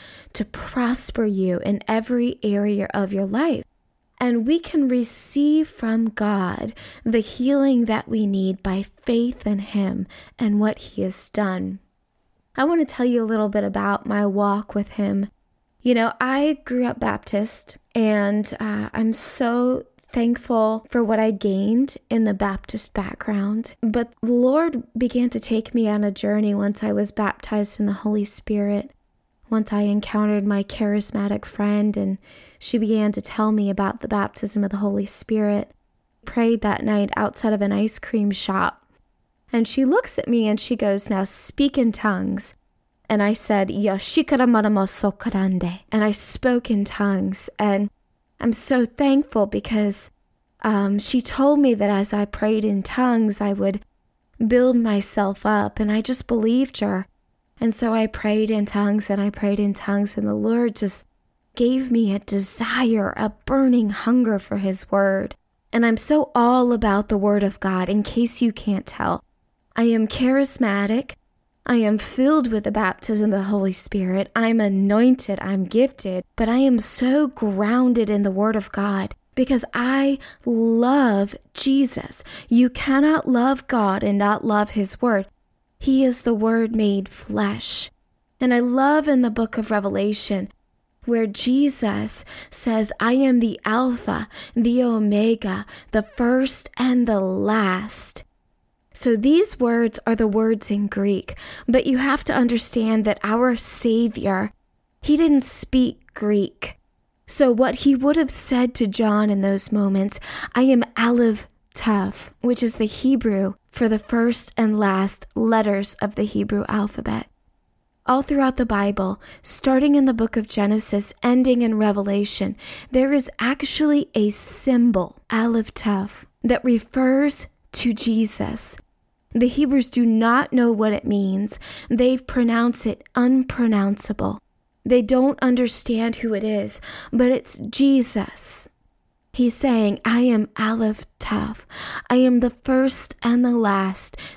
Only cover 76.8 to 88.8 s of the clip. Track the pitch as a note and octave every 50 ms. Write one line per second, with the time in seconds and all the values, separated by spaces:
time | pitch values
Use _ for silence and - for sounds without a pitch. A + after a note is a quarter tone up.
76.8 | G#3+ - - - B3 B3+ C4+ D4 D4+ B3+ - - A3+ G#3 G3 F#3+ G#3 G#3 A#3 B3+
77.8 | B3+ B3 A#3+ A#3 A3 G3+ G#3+ G3+ G3+ G3+ F#3 F#3+ G#3 A3 G#3+ G#3+ G3 - - G3
78.8 | G3+ G#3 G3 G3 F#3+ - - - _ _ - - B3+ B3+ C4+ A#3 - - - A#3+
79.8 | A#3+ B3+ C4+ C#4 C#4 C#4 C#4 C4+ - - - _ - A#3+ A#3 A3+ A3+ A3+ A3+ A#3
80.8 | A#3+ B3 C#4 D4 C4+ A#3 G3+ G3 G3+ G3+ - - _ _ - - - C#4 C4+ C#4
81.8 | C#4 A#3+ - - - - - - - - - - - - A#3 A#3+ B3 A#3+ B3+ -
82.8 | - C#4 C4+ C#4 C#4+ D4+ D#4 D#4+ - - B3 A#3+ A#3+ C4+ C#4 C4 - - C4+ A#3
83.8 | G#3 G3 F#3+ G3+ G#3+ G3+ G3+ G3+ G3+ G3+ G#3+ - - A3+ G#3 G#3 G#3 G#3 - G#3+
84.8 | G3 F#3+ - - - B3 A3 G3 G3 - _ _ _ _ _ _ _ _ _ -
85.8 | - C#4 C4 C4 C4+ B3+ A#3+ - - A#3+ A#3 G#3 A3 A3+ A3+ A3+ A3+ A3 A3+ G#3+
86.8 | G#3+ G3+ G3+ G3 F#3+ - - - - - G#3 G#3+ G#3 G3+ G#3 G#3+ - - - -
87.8 | - - _ _ _ _ _ _ _ _ _ - B3+ B3+ B3 A#3+ B3 B3 B3 C4